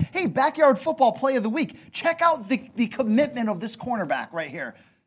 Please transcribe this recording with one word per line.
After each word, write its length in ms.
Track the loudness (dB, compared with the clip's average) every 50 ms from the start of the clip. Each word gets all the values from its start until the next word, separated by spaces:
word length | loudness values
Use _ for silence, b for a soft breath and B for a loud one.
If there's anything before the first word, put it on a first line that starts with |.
| B B
Hey, 140 | B -2 -2
Backyard 500 | -2 0 2 0 0 4 4 6 6 6
Football 360 | 4 0 -4 2 4 2 2 2
Play 240 | 2 -2 0 0
of 60 | 0 0
the 60 | 0
Week. 440 | 0 -2 -2 -4 -6 -18 -20 -14 -12
Check 280 | -2 -2 -2 0 4
out 280 | 2 2 2 2 -2 -2
the, 200 | -2 -2 -2 -10 -4
the 120 | -4 -4
commitment 600 | -4 -2 -4 0 2 4 2 2 2 -2 -4 -4
of 140 | -2 -4 -4
this 160 | -6 -10 -10
cornerback 560 | -10 -6 -6 -4 -4 -2 -2 -2 -4 -4 -6 -8
right 160 | -8 -8 -8
here. 260 | -8 -10 -10 -10 -12 b b b b b b